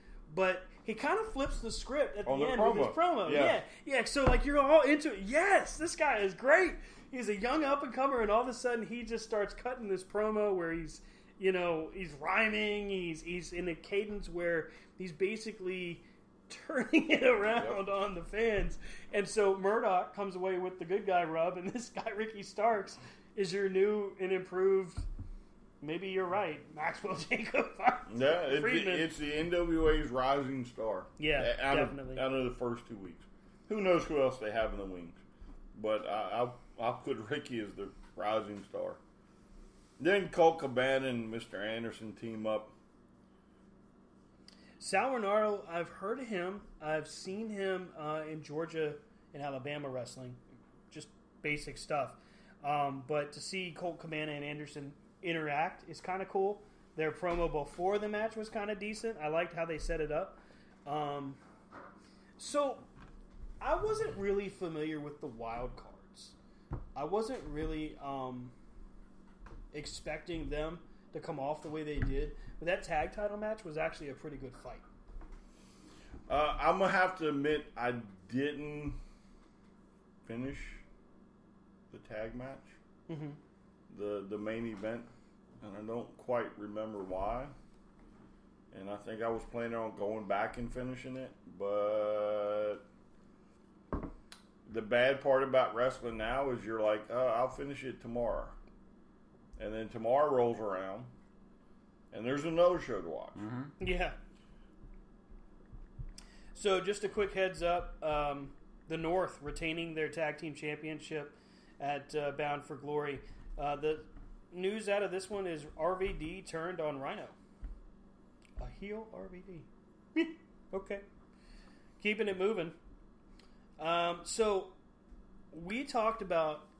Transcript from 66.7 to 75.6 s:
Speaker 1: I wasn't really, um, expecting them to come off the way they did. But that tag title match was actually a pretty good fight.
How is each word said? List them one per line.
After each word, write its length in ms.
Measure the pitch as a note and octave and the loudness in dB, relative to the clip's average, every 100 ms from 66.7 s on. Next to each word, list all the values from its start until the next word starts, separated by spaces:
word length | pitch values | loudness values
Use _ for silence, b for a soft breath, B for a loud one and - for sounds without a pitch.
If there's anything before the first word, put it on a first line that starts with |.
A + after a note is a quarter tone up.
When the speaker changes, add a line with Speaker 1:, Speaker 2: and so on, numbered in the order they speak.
| - - - | -10 -8 -6
Speaker 1:
I 80 | |
wasn't 400 | D3+ G3+ A3+ B3 D3+ | -2 0 0 -4 -6
really, 480 | D3 D#3 D#3 D#3 D3+ | -4 -4 -4 -6 -8
um, 500 | C#3 C3+ B2+ B2 B2 - - - - - - - - - - - - | -6 -4 -4 -6 -10 -16 -20 -18 -16 -18 -20 -20 -20 -20 -16 -14 -12
expecting 760 | D3 C#3+ - - D#3 - E3 C#3 | -12 -10 -10 -8 -8 -6 -6 -4
them 300 | D3 D#3 E3+ B B B | -2 -4 -6 B B B
to 60 | D#3 | -10
come 200 | - D3 | -6 -4
off 220 | C3+ D#3 | -4 -4
the 80 | E3 | -6
way 140 | D#3 | -6
they 160 | D3+ C#3+ | -4 0
did. 360 | C3+ C#3 D3 B B B | 2 2 -2 B B B
But 60 | D#3+ | 0
that 160 | G3 | 0
tag 280 | - D#3 E3 | 0 0 0
title 240 | - G#3 G#3 | -2 -4 -2
match 260 | G#3+ G#3+ | -4 -4
was 140 | E3+ D3+ | -6 -2
actually 320 | D#3+ - D3 | -2 -2 -10
a 40 | |
pretty 240 | B2+ D#3 C#3 | -10 -10 -10
good 180 | B2+ - | -12 -12
fight. 180 | B2 A#2 - - - - - - B B | -14 -16 -18 -20 -16 -12 -12 -14 B B